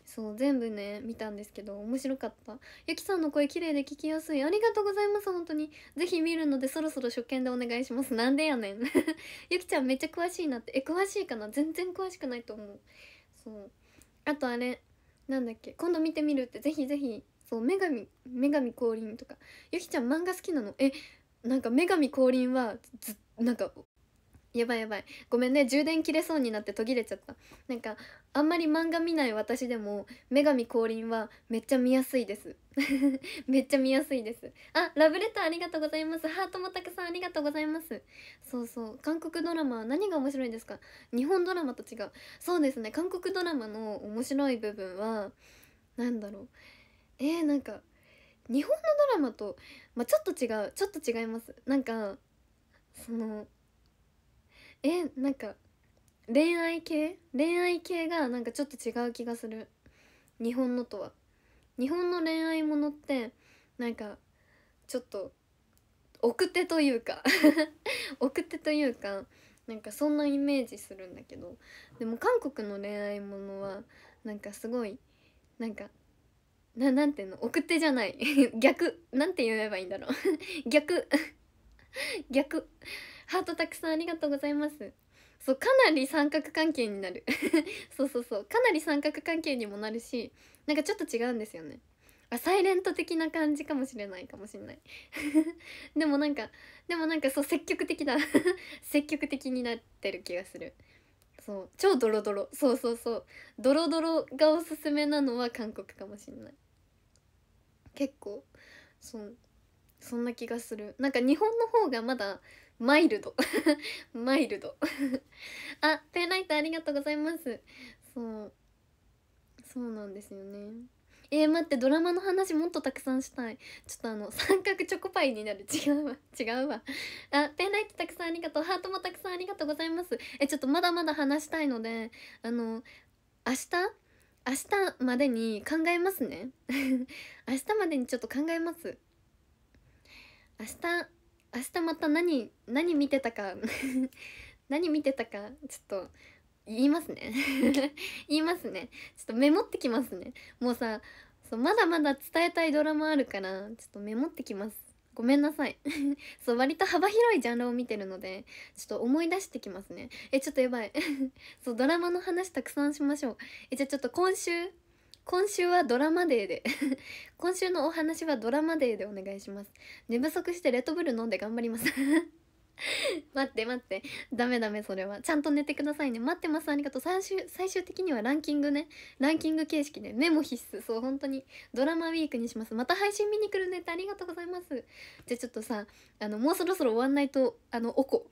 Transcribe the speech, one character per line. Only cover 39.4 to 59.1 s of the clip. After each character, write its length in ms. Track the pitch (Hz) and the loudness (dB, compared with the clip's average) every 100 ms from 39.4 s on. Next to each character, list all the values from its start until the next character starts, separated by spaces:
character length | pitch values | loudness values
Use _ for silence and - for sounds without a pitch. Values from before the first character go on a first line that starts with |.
ド 100 | 330 | -2
ラ 100 | 330 | 0
マ、 200 | 285 233 | 0 -2
何 240 | 220 302 403 | -2 0 0
が 80 | 320 | 0
面 140 | 269 | -2
白 140 | 269 254 | -2 -4
い 20 | |
ん 20 | |
で 80 | 226 | -6
す 80 | - | -12
か？ 140 | 202 - - - | -16 -16 -20 -6
日 120 | 240 | 0
本 200 | 277 381 | 2 2
ド 80 | 349 | 2
ラ 80 | 359 | 0
マ 120 | 285 | -2
と 80 | 240 | -6
違 160 | - 226 | -12 -10
う。 100 | 202 - - - | -10 -12 -20 -10
そ 140 | - 349 | 0 4
う 40 | |
で 120 | 277 | 4
す 80 | 262 | 2
ね、 100 | 220 | -4
韓 200 | 302 359 | -2 -2
国 240 | 370 359 | -2 -2
ド 100 | 370 | -2
ラ 100 | 349 | 0
マ 140 | 294 220 | -2 -4
の 280 | 214 220 202 | -6 -6 -6
面 260 | 208 220 | -6 -6
白 280 | 254 277 277 | -2 0 2
い 60 | 240 | 0
部 160 | 214 | -4
分 240 | 208 190 185 | -6 -8 -4
は、 340 | 220 220 196 - - - - _ _ - | -4 -2 -6 -10 -20 -20 -20 _ _ -4
な 140 | 240 | -2
ん 100 | 233 | -2
だ 100 | 202 | -6
ろ 100 | 202 | -12
う。 80 | 254 _ - - _ _ _ - | -16 _ -20 -20 _ _ _ -4
え 220 | 277 339 | -2 2
ー、 40 | |
な 100 | 302 | 2
ん 60 | 285 | 2
か、 220 | 262 202 _ _ _ _ _ _ - | 0 -14 _ _ _ _ _ _ -2
日 140 | 247 | -2
本 120 | 403 622 | 2 2
の 60 | 640 587 571 | 4 4 6
ド 20 | |
ラ 40 | 415 | 4
マ 140 | 262 | 2
と、 240 | - 208 - - - - | -2 -10 -10 -16 -20 -10
ま 80 | - | -4
あ、 40 | 240 | 2
ち 100 | 622 | 2
ょ 20 | |
っ 20 | |
と 100 | 494 | 2
違 140 | 302 240 214 202 | -2 -2 -2 -4
う、 60 | |
ち 100 | - | -4
ょ 20 | 392 | -4
っ 40 | |
と 200 | - - | -4 -4
違 120 | 226 | -2
い 40 | 226 | -4
ま 140 | 226 | -6
す。 140 | - - - | -10 -10 0
な 100 | 269 | 0
ん 80 | |
か、 320 | 254 226 202 202 _ _ _ _ _ _ _ - | 0 -4 -4 -8 _ _ _ _ _ _ _ -18
そ 80 | - | -8
の、 340 | 226 220 214 208 _ _ _ _ _ _ _ _ _ _ _ - _ | -6 -4 -6 -12 _ _ _ _ _ _ _ _ _ _ _ -20 _
え、 220 | 277 349 320 - | 0 2 -2 -2
な 140 | 269 | -2
ん 40 | |
か、 200 | 269 208 - _ _ _ _ _ _ - | -2 -8 -14 _ _ _ _ _ _ 2
恋 240 | 240 320 339 | 4 4 4
愛 260 | 330 330 | 0 -2
系？ 360 | 330 311 311 381 _ | -2 0 0 -4 _
恋 240 | 254 320 349 | 0 2 4
愛 220 | 359 339 | 2 0
系 280 | 339 339 320 | -2 -4 0
が 200 | 339 262 | 0 0
な 100 | 247 | -2
ん 60 | |
か 80 | 240 | -4
ち 100 | 233 | -4
ょ 20 | |
っ 40 | 285 | -6
と 80 | 247 | -6
違 160 | 233 240 | -6 -2
う 40 | 240 | -4